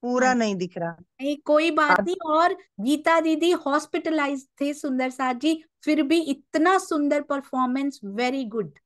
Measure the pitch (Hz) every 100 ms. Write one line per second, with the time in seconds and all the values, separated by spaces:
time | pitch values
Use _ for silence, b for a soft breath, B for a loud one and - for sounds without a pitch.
0 | 240 247 254 247 226 190 175 - 170 170
1 | - _ 269 294 - 302 330 311 302 185
2 | 208 381 330 311 349 370 B - 220 294
3 | 320 330 320 320 330 339 - 285 302 349
4 | 330 311 277 285 - _ 277 294 294 254
5 | 254 254 262 247 285 320 - _ - 302
6 | 285 330 311 269 _ 320 330 381 370 320
7 | 285 294 285 277 269 262 254 254 277 269
8 | 202 202 247 269 247 226 175 -